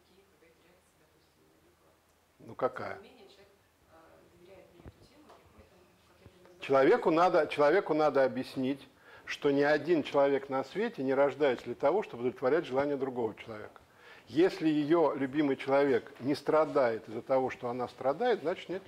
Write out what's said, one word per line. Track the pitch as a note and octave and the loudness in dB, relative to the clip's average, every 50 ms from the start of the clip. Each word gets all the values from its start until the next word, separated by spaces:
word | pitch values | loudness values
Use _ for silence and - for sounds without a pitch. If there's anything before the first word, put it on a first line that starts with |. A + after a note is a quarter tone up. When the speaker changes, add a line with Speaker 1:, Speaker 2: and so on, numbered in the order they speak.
| _ | _
Speaker 1:
такие, | _ F#3 F#3+ G3 _ _ _ | _ _ _ _ _ _ _
какая-то | E3 D#3+ _ _ | _ _ _ _
реакция, | _ E3+ F3 _ _ _ _ _ | _ _ _ _ _ _ _ _
допустим, | D3+ _ _ _ _ _ _ _ _ _ | _ _ _ _ _ _ _ _ _ _
неадекватная. | _ _ _ _ _ _ _ _ _ _ _ _ _ _ _ _ _ - - | _ _ _ _ _ _ _ _ _ _ _ _ _ _ _ _ _ -20 -20
Speaker 2:
Ну, | A#2 A2 | -18 -8
какая? | - G#2+ B2+ - - G#2 G2 G2 G2 | -4 -4 -4 -4 -6 -10 -10 -12 -14
Speaker 1:
Тем | - | -16
не | - | -20
менее, | - - - - | -20 -20 -20 -20
человек, | - - - _ _ _ _ _ _ _ _ _ | -20 -20 -20 _ _ _ _ _ _ _ _ _
э, | E3 E3 D#3+ D#3+ E3 F3 F3 E3+ E3+ F3 | -20 -20 -20 -20 -20 -20 -20 _ _ -20
доверяет | F3 F#3 G3 F#3 - - _ | -20 -20 -20 -20 -20 -20 _
мне | - - | -20 -20
эту | - - _ - - | -20 -20 _ -20 -20
тему, | _ D4 D4+ - - | _ -20 -20 -20 -20
и | - - - _ - | -20 -20 -20 _ -20
приходит, | - _ _ F3+ - _ | -20 _ _ -20 -20 _
там, | _ _ _ | _ _ _
как | _ _ _ | _ _ _
я | - - | -20 -20
говорю, | _ - - - - - | _ -20 -20 -20 -20 -10
Speaker 2:
Человеку | - - C3+ C3+ C3+ D3+ A3 A#3+ - G#3 | -2 2 4 4 6 6 4 4 2 2
надо, | D#3+ D#3+ F3 F#3 E3+ E3+ D3+ D3 | 2 4 4 4 4 2 0 0
человеку | - C#3+ D3 C#3+ D#3+ G3+ G3 - E3 | 0 2 4 4 4 4 2 0 0
надо | D#3 D#3 D3+ C3+ C3+ C3+ | 0 0 2 2 2 2
объяснить, | B2+ A#2+ B2 B2+ - - C#3 C3 B2+ C#3 C3+ - - _ _ - - - - - | 2 0 -4 -8 -8 -6 -4 -4 -4 -4 -6 -8 -20 _ _ -20 -20 -20 -18 -14
что | - - - - D3 | -12 -8 -2 0 0
ни | C#3+ C#3 C#3+ | 2 2 2
один | C#3+ D3+ D3 C3+ D#3 F3 D#3 C3 | 2 2 2 2 2 0 0 0
человек | - - D3 C#3 C#3 C#3 C3 - - | 0 2 2 2 2 2 0 -2 -4
на | C3+ C3 C3+ | -4 -4 -6
свете | - - F3+ A3 A#3+ - - | -6 -6 -6 -6 -4 -4 -4
не | C3+ C3 C3+ | -2 0 2
рождается | C3 C#3+ C#3+ B2+ C3+ D3+ C#3 B2 - - | 4 2 2 2 2 0 0 0 0 -4
для | A#2+ A#2+ | -10 -6
того, | - - C#3 E3 G#3 G#3 | -2 0 0 0 0 -2
чтобы | - - A#2+ | -4 -6 -6
удовлетворять | A#2+ B2+ - - C3+ B2+ C#3 E3+ E3 | -4 -4 -4 -2 0 0 0 0 0
желание | C3+ B2 C3+ C#3+ D3 C#3+ C3+ | -2 -2 -2 -2 -2 -2 -4
другого | C3+ C3 B2 B2 A#2 A2 G2+ | -4 -4 -4 -4 -4 -4 -6
человека. | - - A2+ A2 G#2 G#2 G2+ - - _ _ _ - - - - - - - | -8 -14 -14 -14 -14 -14 -16 -20 -20 _ _ _ -20 -20 -20 -20 -20 -18 -6
Если | A2 D3 F3 F#3+ G3 - D#3 D#3+ | 0 2 2 2 2 0 -2 0
её | D3+ D3+ D3 C#3+ E3 F3 D#3+ C#3 - | 0 0 0 2 2 4 4 2 2
любимый | A#2+ C#3 C3 B2+ D3+ D3+ C#3 C3+ | 0 -4 -4 -2 0 0 0 0
человек | C3 - C3+ C3+ C#3 C#3+ C#3+ B2+ A2 - - - - | -2 -2 0 2 4 4 4 2 0 0 -4 -12 -8
не | - C3 D3 | -4 -4 -4
страдает | - - - D3+ D#3 D#3 D3 C#3 C#3+ C3 A#2 A2+ G#2+ - - | -2 0 0 2 2 2 2 2 2 2 2 0 -2 -6 -10
из-за | G#2+ A2 G#2+ | -12 -10 -4
того, | - C3+ C3 C3 B2 | 0 0 0 0 0
что | - - - A#2+ | -4 -6 -8 -6
она | A#2+ B2+ B2 A#2+ | -6 -6 -6 -8
страдает, | - - - C3 C#3+ E3+ A#3 B3 A3+ - | -8 -4 -2 -2 -2 0 0 0 0 -2
значит, | C3+ D#3 F#3 F3+ - - | -2 -4 -6 -6 -8 -10
нет | E3+ G3 F#3+ | -10 -10 -10